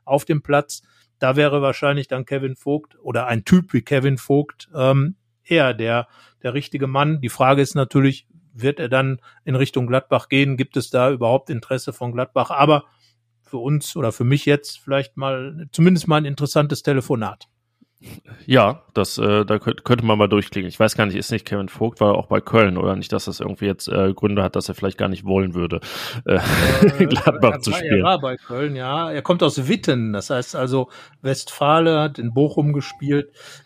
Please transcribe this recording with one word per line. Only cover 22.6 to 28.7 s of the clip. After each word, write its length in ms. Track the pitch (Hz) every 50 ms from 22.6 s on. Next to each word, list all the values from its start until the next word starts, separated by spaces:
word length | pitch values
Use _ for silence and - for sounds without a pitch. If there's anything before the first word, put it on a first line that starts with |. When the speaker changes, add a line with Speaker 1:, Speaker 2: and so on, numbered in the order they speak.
| 110 98 90 90
Speaker 2:
oder 180 | 92 95 95
nicht, 160 | 98 95 -
dass 140 | 107 98 -
das 140 | 101 - -
irgendwie 260 | 107 101 98 - 101
jetzt, 220 | 101 95 - - -
äh, 260 | 104 95 95 95 95
Gründe 300 | - - 104 101 101 95
hat, 120 | 90 -
dass 140 | 98 90 -
er 60 | 92
vielleicht 240 | - 101 98 - -
gar 80 | 101 95
nicht 160 | 95 87 98
wollen 320 | 95 95 98 95 92 85
würde, 240 | 87 87 82 85 85 - - - - - - - 120 -
äh, 100 | - 95
<laughs> 640 | 92 - - - 85 85 - - - 202 196 - -
Speaker 1:
Äh, 40 | 185
Speaker 2:
in 60 | 143
Gladbach 440 | - - - 160 147 156 - - 160
Speaker 1:
er 80 | 135
Speaker 2:
zu 100 | - -
Speaker 1:
war, 80 | - 180
Speaker 2:
spielen. 220 | 170 156 104 98
Speaker 1:
er 20 | 120
war 160 | 175 190 160
bei 160 | 135 131 127
Köln, 400 | - - - 123 127 147 147